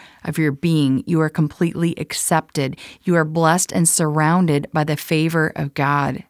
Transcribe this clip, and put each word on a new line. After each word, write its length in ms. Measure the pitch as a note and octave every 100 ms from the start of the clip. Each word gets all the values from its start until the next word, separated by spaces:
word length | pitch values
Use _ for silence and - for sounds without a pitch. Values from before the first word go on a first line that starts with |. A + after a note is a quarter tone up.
| - -
of 120 | - D#3
your 140 | D3+
being. 540 | C#3+ E3+ D#3 C#3 C3+ -
You 140 | E3
are 80 | D#3
completely 640 | D#3+ D3+ - E3+ - E3+ -
accepted. 800 | D3 - - D#3+ - D#3 C3+ - - -
You 100 | -
are 100 | E3+
blessed 460 | D#3 E3 D#3+ F3 -
and 180 | F#3 E3
surrounded 800 | - D#3 D3+ D3+ F3+ E3+ C#3+ -
by 100 | D#3+
the 140 | D3+ D3
favor 560 | - D#3 D#3+ E3 D#3
of 200 | - C#3+
God. 500 | - C#3+ C#3+ C#3 B2+ -